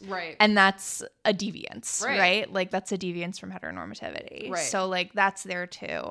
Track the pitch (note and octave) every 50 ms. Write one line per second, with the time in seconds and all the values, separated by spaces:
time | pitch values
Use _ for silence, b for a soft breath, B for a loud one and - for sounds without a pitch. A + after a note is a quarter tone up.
0 | G3 F#3+ F#3+ F3+ E3+ D#3+ - - G#3+ G#3 G#3 G3+ F#3+ F#3+ G3 - - - - -
1 | - - _ _ - G#3+ G#3 F3 G3+ G#3+ - - - - - A3+ - - - -
2 | G#3 B3+ C#4 G3+ F#3 F3+ F#3 G#3+ - - F#3+ F#3+ F#3 F#3+ - F#3+ G3 - G3+ F#3
3 | G3 F3+ E3+ F3 E3+ F3 F#3+ - G3 F#3 F#3+ - - D#2 - - E2 - - -
4 | - D#2+ D#2+ - - - - - - - F#3 E3+ D3+ C3+ - F#3+ F#3 F#3+ F#3 F3+
5 | F3+ - - G#3 G3 G3 F#3+ - - F#3+ F3+ F3+ F3+ F3 - - - - D#2+ -
6 | - -